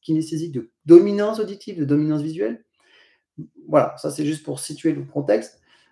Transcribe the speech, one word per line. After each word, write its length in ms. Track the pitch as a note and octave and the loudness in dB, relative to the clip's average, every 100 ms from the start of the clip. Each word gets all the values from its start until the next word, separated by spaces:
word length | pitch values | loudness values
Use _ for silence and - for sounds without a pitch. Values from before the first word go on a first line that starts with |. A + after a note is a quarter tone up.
kinesthésique, 500 | - D#3 D#3 D#3 E3+ | -4 -2 -2 -6 -6
de 180 | B2+ - _ | -8 -10 _
dominance 560 | D3 F3 G3+ G3+ G#3 A3 | 8 8 8 0 -2 -4
auditive, 380 | G#3+ G3+ - F3 | -6 -10 -12 -6
de 60 | |
dominance 380 | C#3 D3 D3+ D3+ | 0 0 0 -2
visuelle. 420 | D3+ D#3+ G#3+ A#3 _ _ _ _ _ _ _ - D#3+ - - | -4 -6 -6 -8 _ _ _ _ _ _ _ -20 -20 -18 -2
Voilà, 300 | D3 - - | 0 0 -4
ça 140 | D3+ | -10
c'est 160 | C#3+ D3+ | -6 -6
juste 180 | D#3 | -6
pour 160 | - C#3 | -8 -12
situer 320 | - D3+ D#3+ | -12 -6 -4
le 100 | C#3+ | -4
contexte. 580 | C#3 C#3+ C#3 A3 - _ _ _ _ | -6 -6 -2 -2 -4 _ _ _ _